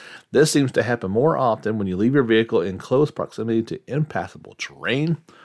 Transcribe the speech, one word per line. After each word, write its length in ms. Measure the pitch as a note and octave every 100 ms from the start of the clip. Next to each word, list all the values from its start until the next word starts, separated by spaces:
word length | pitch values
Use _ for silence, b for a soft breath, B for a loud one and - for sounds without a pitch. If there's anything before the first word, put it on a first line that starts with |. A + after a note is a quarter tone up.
| B B B
This 180 | B2+ D#3
seems 200 | D3+ C3
to 100 | -
happen 280 | A2 A#2+ F#2+
more 260 | G#2+ D3+ D#3
often 400 | B2+ G#2 G#2+ A2
when 100 | F#2+
you 100 | F2+
leave 160 | A#2
your 100 | C#3+
vehicle 380 | A2+ A2+ A2+ A2+
in 160 | F#2+ F#2
close 340 | - C3 D3+
proximity 520 | - - - A2+ A2+
to 180 | A2 - -
impassable 680 | C#3 D3+ F2+ F#2+ - F#2+ -
terrain 600 | - - - C3 D#3+ D#3+ _ B